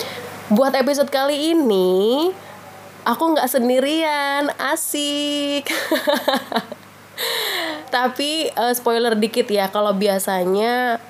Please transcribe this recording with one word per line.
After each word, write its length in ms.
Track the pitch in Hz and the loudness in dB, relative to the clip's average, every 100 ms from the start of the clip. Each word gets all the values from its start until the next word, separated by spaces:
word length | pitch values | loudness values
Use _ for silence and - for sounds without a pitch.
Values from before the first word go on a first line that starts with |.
| - - - - - | -10 -10 -12 -10 0
buat 240 | 214 269 262 | 2 4 2
episode 320 | 254 285 277 | 2 2 2
kali 480 | 269 277 294 311 330 | 0 0 0 2 4
ini 800 | 262 190 185 185 214 269 349 370 - - - - - - - | 4 4 4 4 4 2 0 -2 -10 -18 -18 -20 -20 -6 -2
aku 240 | 233 330 | 0 2
nggak 160 | 302 254 | 2 0
sendirian, 1040 | 262 240 254 277 320 311 294 277 277 294 - | 2 2 2 2 2 0 0 0 0 -2 -2
asik. 1120 | 269 320 - 294 285 285 294 294 285 285 285 311 - 302 - 285 - 240 - 226 - - | -2 -2 -2 -2 -2 -2 -2 -2 -2 -2 -4 -4 -2 -2 0 -2 0 -2 -2 -6 -6 -12
<laughs> 1200 | - - - - 523 480 415 381 330 302 - 247 | -18 -20 -16 -8 -4 -4 -2 -4 -4 -8 -4 0
Tapi, 560 | 254 254 285 320 294 | 0 0 -2 -2 -2
eh, 220 | - 240 247 | 0 0 0
spoiler 400 | 240 233 233 214 | 0 0 2 2
dikit 320 | 220 247 240 | 0 0 0
ya, 240 | 202 190 | 0 0
kalau 240 | 208 208 196 | 0 2 2
biasanya 1040 | 202 190 202 185 180 196 226 247 247 233 - | 2 0 0 0 2 2 2 2 0 -2 -4